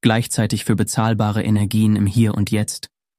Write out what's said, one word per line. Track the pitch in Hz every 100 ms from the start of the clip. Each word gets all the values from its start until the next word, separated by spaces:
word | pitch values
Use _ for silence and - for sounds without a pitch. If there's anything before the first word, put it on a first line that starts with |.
gleichzeitig | 117 110 117 - 107 104
für | - 104
bezahlbare | 104 - 110 107 107 104
Energien | 107 104 101 110 110 104
im | 101
Hier | 117 110 101
und | 98
Jetzt | 107 104 - - _ _